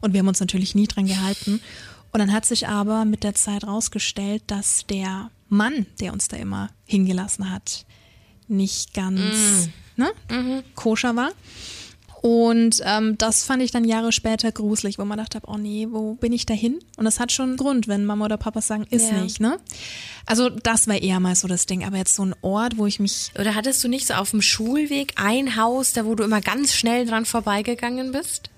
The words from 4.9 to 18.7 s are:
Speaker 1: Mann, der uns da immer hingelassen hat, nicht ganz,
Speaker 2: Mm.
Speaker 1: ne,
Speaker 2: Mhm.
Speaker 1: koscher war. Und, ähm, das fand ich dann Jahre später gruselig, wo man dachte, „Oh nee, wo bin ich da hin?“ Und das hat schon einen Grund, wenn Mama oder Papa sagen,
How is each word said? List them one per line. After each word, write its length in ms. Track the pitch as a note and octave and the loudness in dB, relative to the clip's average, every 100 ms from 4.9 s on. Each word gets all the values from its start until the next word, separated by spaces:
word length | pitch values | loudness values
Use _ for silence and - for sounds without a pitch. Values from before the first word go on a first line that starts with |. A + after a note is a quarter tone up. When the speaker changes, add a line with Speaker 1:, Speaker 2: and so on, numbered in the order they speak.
| G3 F#3+ F#3+ A3+ _ _ | -4 -4 -6 -10 _ _
Speaker 1:
Mann, 380 | G3+ A3 D4 G3 - | 2 2 0 -4 -6
der 120 | F#3 | -8
uns 140 | - - | -4 -6
da 100 | - | -4
immer 320 | G3 G3 G3 - _ | -8 -6 -8 -12 _
hingelassen 680 | G3 F#3 F#3 G3+ - F#3+ | 2 2 2 -2 -6 -4
hat, 320 | F#3+ - - - - - - _ - - | -6 -8 -10 -12 -20 -20 -20 _ -20 -4
nicht 460 | G3 G3 - - | 0 0 -2 -6
ganz, 260 | - F#3 F#3+ | -4 -2 0
Speaker 2:
Mm. 800 | F#3+ G#3+ G#3+ G3 E3 - - - | 0 2 4 4 2 -6 -14 -2
Speaker 1:
ne, 80 | C#4 A4 - | 0 -2 -6
Speaker 2:
Mhm. 320 | A#3+ B3+ C4 C4 | -4 -2 -4 -8
Speaker 1:
koscher 400 | - A3+ A3 B3 | -4 0 0 0
war. 160 | A#3 C4 G4 - - - - - - - - | 0 -2 -4 -18 -18 -16 -16 -18 -20 -20 -2
Und, 600 | A#3 A#3 A#3 A#3 A#3 A3+ | 4 6 6 6 6 4
ähm, 320 | - G#3+ A3 G#3+ | 2 2 2 2
das 280 | A3+ G#3+ | 2 2
fand 180 | - C4 | 2 0
ich 80 | B3+ | 2
dann 160 | B3 A3+ | 2 2
Jahre 260 | A3+ A3+ | 2 2
später 400 | A3+ A3+ A3 A3+ | 0 0 0 0
gruselig, 460 | A3 G#3+ G#3+ G3+ G3+ | 0 0 0 -2 -4
wo 60 | G3+ | -6
man 100 | G#3+ | -6
dachte, 220 | A3 A3 - | -6 -10 -8
„Oh 100 | G#3 | -6
nee, 300 | G#3 G#3 A3 | -4 -4 -4
wo 240 | A3 G#3+ A3 | -4 -4 -2
bin 160 | A#3+ | 0
ich 100 | A#3+ | 0
da 80 | - | 0
hin?“ 260 | G#3+ A#3 D4+ - - | 0 0 -2 -8 -2
Und 60 | A3 | 0
das 120 | A3 | 0
hat 140 | A#3+ | 0
schon 180 | - C4 | 0 0
einen 60 | C4 | 0
Grund, 320 | C#4 C4 A3 | 2 2 2
wenn 160 | G3+ | 0
Mama 220 | G3+ G#3 G#3+ | 0 0 0
oder 100 | G#3+ | -2
Papa 240 | - A3 | -2 -4
sagen, 260 | - | -4